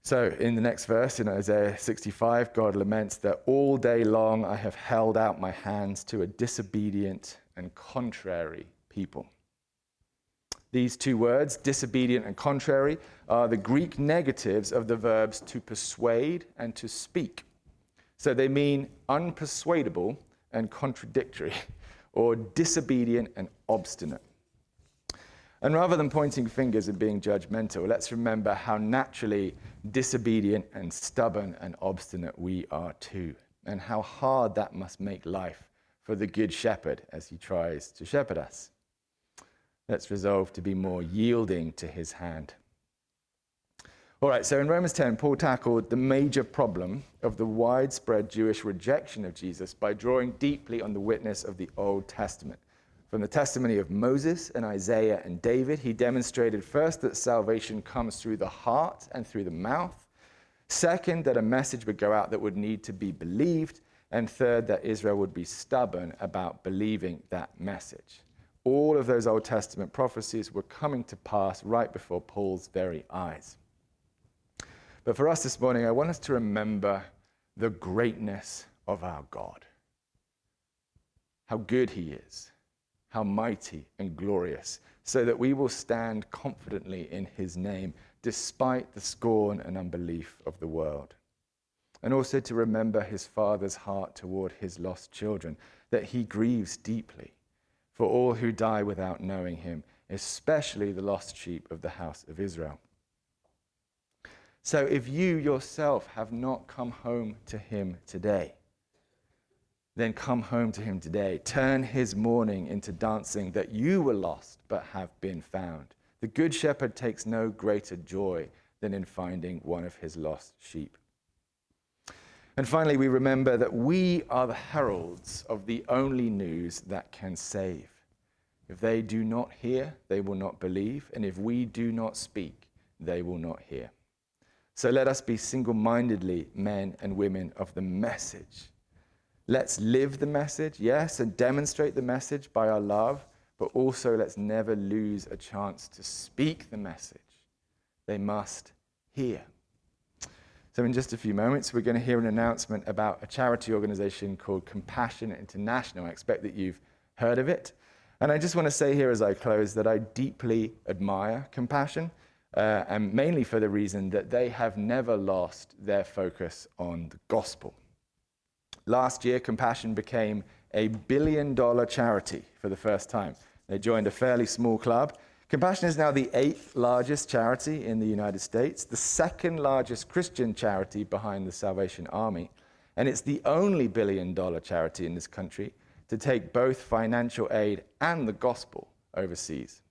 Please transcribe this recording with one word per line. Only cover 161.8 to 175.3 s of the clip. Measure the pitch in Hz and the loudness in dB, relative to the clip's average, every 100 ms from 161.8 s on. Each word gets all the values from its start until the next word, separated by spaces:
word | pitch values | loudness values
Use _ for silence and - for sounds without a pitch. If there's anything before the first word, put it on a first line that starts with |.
| 139 156 165 - _ _ _ - | 0 -4 -6 -10 _ _ _ 0
uh, | 107 104 - | 2 2 0
and | 104 104 | 0 2
mainly | 110 151 165 | 2 2 2
for | 113 113 | 2 2
the | 107 | 2
reason | 104 104 98 95 | 2 0 -2 0
that | 101 - | -2 0
they | 123 123 | 0 0
have | 113 117 101 | 0 -2 0
never | 104 127 120 107 | 0 0 2 2
lost | 98 92 87 - - - | 2 0 0 -6 -20 -8
their | 98 101 | 0 0
focus | 95 - 90 - 87 - - - | 0 -2 -4 -2 -8 -8 -20 -8
on | 87 85 80 | -6 -6 -8
the | - _ | -14 _
gospel. | 113 - - - - _ _ _ _ _ _ _ _ _ - - | -2 -2 -12 -16 -16 _ _ _ _ _ _ _ _ _ -12 2
Last | 120 127 - | 4 4 0
year, | 123 123 | 0 2
Compassion | 127 113 120 113 113 | 0 0 0 0 -2
became | 104 - 120 107 104 - - _ | -4 -2 0 0 -2 -6 -20 _
a | - 110 | 0 0
billion-dollar | 110 - 135 156 151 147 127 120 120 117 | -2 0 2 4 2 2 4 4 4 2
charity | - 117 101 - - - _ | 2 2 2 0 -10 -12 _
for | 101 | -6
the | 95 | -2
first | 110 101 - | 0 0 -2
time. | 113 92 - - _ - | -4 -4 -10 -20 _ -8
They | 98 | -2
joined | 104 113 101 | 2 4 2
a | |
fairly | - 127 120 110 | 2 2 4 2
small | - 117 110 | 2 2 2
club. | 123 117 147 - - | 2 2 2 -4 -20